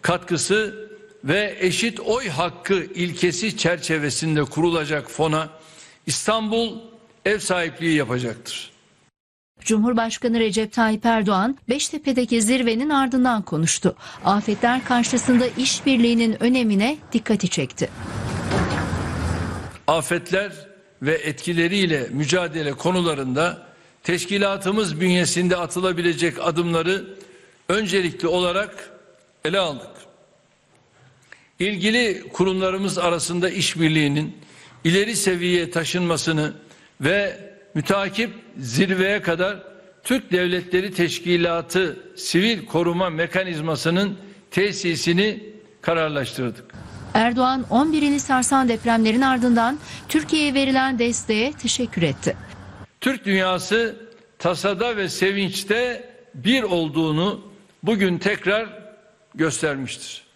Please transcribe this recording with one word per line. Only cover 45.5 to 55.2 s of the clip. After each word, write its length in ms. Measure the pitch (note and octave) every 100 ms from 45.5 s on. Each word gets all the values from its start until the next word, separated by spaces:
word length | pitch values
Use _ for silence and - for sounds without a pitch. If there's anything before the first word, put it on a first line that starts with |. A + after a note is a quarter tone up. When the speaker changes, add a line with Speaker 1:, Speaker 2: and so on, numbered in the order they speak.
| - - _
Speaker 1:
kararlaştırdık. 920 | - E3 D#3 D3 C3 - B2 - - - - - -
Speaker 2:
Erdoğan, 500 | G#3+ A#3 A#3+ B3+ C4 A#3+
on 220 | A3+ D#4
birini 280 | D#4 C#4+ C#4+
sarsan 480 | - C4 B3 C4+ B3+
depremlerin 520 | A3 A#3 A3+ A3 A3+
ardından 580 | C4+ C4 B3 A#3 A#3 D4 - - -
Türkiye'ye 460 | D#4 D4+ D#4 D4
verilen 440 | C4+ C4+ C4 C4 B3
desteğe 540 | A#3+ A#3 - G#3+ B3
teşekkür 500 | - A#3+ - A#3+ -
etti. 340 | E3 C3 - - - - - - - _
Speaker 1:
Türk 240 | C4 C4
dünyası 720 | G3+ F#3+ F#3 F#3 F3+ A3 A3+ G3+ - - _ _
tasada 580 | E3+ F3 G3 F#3+ A#3+ A3
ve 120 | F#3
sevinçte 1000 | -